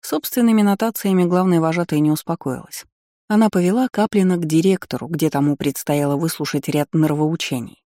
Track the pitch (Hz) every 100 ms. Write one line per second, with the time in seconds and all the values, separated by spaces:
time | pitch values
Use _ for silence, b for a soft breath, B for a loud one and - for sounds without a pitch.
0 | - 320 - - 240 220 202 196 226 214
1 | 202 190 180 180 185 170 160 165 170 151
2 | 151 156 - 165 - 123 - - - _
3 | _ _ _ 214 220 190 175 214 254 -
4 | 214 208 185 180 165 156 175 185 - 127
5 | 123 165 160 143 143 143 147 139 - 147
6 | 143 143 160 - 147 147 139 147 147 165
7 | 156 147 151 165 - 131 113 - _